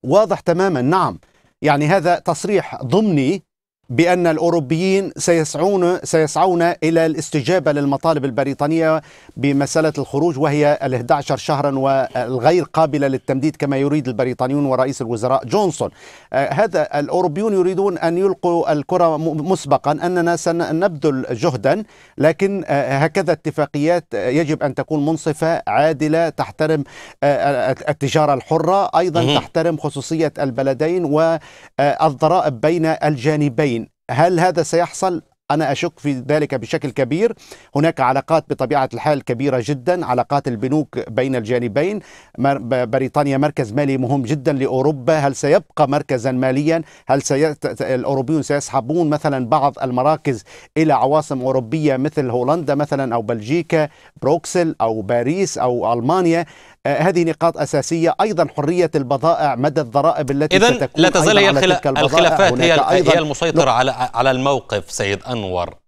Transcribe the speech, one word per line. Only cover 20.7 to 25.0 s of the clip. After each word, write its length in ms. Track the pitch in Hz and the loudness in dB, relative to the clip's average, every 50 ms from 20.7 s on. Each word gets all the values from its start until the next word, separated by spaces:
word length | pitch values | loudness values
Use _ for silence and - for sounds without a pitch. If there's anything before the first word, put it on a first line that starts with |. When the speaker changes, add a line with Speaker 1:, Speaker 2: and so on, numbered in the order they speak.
| 151 160 180 202 170 147 139 156 143 131 127 - | -2 0 0 -2 -2 0 -2 0 0 0 -4 -4
Speaker 1:
جهدًا، 540 | 127 113 120 175 123 120 101 131 147 208 214 - - - - - _ - | -6 -2 -2 -2 -2 0 0 0 0 0 -2 -10 -16 -20 -20 -20 _ 0
لكن، 460 | 131 156 165 - 196 196 202 196 170 | 2 2 2 2 0 0 0 -2 -2
آه، 320 | - 135 143 135 117 139 135 | -2 0 0 0 0 0 0
هكذا 340 | 147 165 - 196 190 156 165 | 0 0 0 0 0 0 -2
اتفاقيات، 720 | - _ 160 139 - 147 - - 147 143 156 175 175 165 _ - | -2 _ -6 -2 -2 -2 -2 0 -2 0 2 2 0 -2 _ -6
آه، 140 | 107 92 120 | -2 -2 0
يجب 340 | 127 151 165 143 156 - - | 0 0 0 0 -2 -2 -2
أن 120 | 143 123 | -4 -2
تكون 320 | - 135 - 156 156 | -4 -4 -4 -2 -2